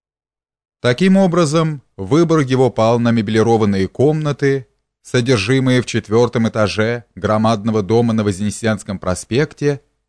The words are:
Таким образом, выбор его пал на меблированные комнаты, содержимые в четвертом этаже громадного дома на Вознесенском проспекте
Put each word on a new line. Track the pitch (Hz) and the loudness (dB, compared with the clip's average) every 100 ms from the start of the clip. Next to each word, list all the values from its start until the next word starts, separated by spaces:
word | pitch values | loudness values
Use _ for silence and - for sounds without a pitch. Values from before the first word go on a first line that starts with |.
| _ _ _ _ _ _ _ _ | _ _ _ _ _ _ _ _
Таким | 123 127 190 190 | -2 2 4 4
образом, | 190 170 160 160 160 147 - - | 4 2 0 0 -2 -4 -12 -12
выбор | 95 147 170 160 | -2 0 2 2
его | 135 127 131 | 0 2 0
пал | - 113 120 | 2 0 2
на | 117 | 0
меблированные | 117 104 110 110 113 107 98 95 | 0 0 0 2 2 2 0 -2
комнаты, | - 135 156 151 143 143 139 123 _ _ _ | 0 0 0 -4 -2 -2 -2 -6 _ _ _
содержимые | - 127 123 123 98 135 131 127 | -6 -2 0 0 0 0 2 0
в | - | 0
четвертом | 117 - 110 120 120 113 | -4 -2 0 2 0 -2
этаже | 113 104 90 110 120 - | 0 -2 0 -4 -4 -10
громадного | - 101 107 110 113 110 110 | -8 -2 0 0 0 -2 -2
дома | 92 113 120 | 0 0 2
на | 110 | 0
Вознесенском | 104 90 104 - 113 107 - 95 | -2 -2 -4 -4 -4 -4 -6 -8
проспекте | 92 90 - 113 151 - 147 143 _ _ | -6 -6 -4 -2 -4 -4 -4 -4 _ _